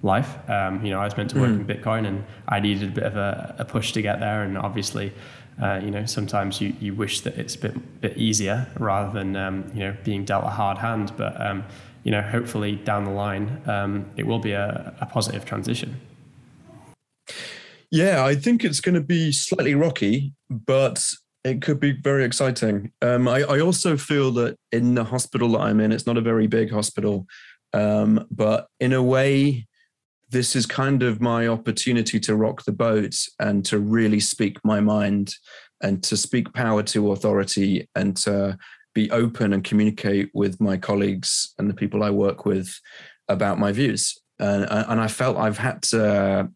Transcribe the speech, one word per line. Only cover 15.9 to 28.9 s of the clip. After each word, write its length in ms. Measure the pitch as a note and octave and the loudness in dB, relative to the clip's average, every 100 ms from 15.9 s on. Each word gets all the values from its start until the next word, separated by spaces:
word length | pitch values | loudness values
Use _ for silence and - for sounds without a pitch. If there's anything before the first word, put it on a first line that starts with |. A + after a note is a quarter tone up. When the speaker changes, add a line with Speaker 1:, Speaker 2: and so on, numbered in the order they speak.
| C3 - - - - - - - - - - _ _ - - - - - - _ | -10 -16 -20 -20 -20 -20 -20 -20 -20 -20 -20 _ _ -18 -14 -14 -16 -20 -20 _
Speaker 2:
Yeah, 340 | D#3+ F#3+ E3 C3+ | 4 4 4 4
I 80 | |
think 280 | C#3+ A#3 A#3+ | 2 4 4
it's 180 | G3+ C#3+ | 2 0
gonna 200 | - F3 | 2 2
be 320 | C#3+ E3+ D#3+ | 2 2 2
slightly 420 | C#3+ - F3+ C3+ | 0 0 0 2
rocky, 600 | C#3 D#3+ - G2+ A#2+ C#3 - _ | 4 2 2 2 2 0 -8 _
but 520 | A#2 A2 C3 C3+ - - - _ _ | -8 2 4 4 0 -4 -6 _ _
it 180 | B2+ C3 | -2 -2
could 180 | C3 C#3+ | 0 2
be 120 | C#3+ | 2
very 320 | C3+ C#3 C#3 | 2 2 2
exciting. 680 | B2+ A#2+ C3 A#2 A2 G#2 G2+ _ | 2 2 0 2 0 0 -4 _
Um, 260 | B2 B2 B2 | 2 4 4
I, 160 | B2+ | 4
I 160 | C#3+ C#3+ | 4 4
also 360 | E3+ F3+ F#3 D3 | 4 2 2 0
feel 360 | - D3 C3+ | 2 2 2
that 260 | A#2+ A#2 - _ | 2 0 -2 _
in 260 | A#2 A#2+ B2 | 2 4 2
the 80 | |
hospital 480 | A2+ B2+ - A#2+ A#2+ | 0 -2 -2 0 2
that 80 | A2 | 2
I'm 200 | G#2+ G#2+ | 4 4
in, 120 | G#2+ | 4
it's 140 | A2+ - | 2 0
not 120 | A#2 | 0
a 20 | |
very 260 | A#2 A2+ A2 | 2 2 4
big 240 | A2+ A2 | 2 2
hospital, 560 | G#2+ G#2 - G#2 G2 F#2 - - - _ | 0 -2 -2 0 -2 -4 -18 -20 -20 _
um, 540 | G#2 G#2 G#2+ G#2+ A2 - | 0 2 4 4 4 2
but 360 | - G#2+ A2 - _ | 0 2 2 -2 _
in 120 | B2+ | 0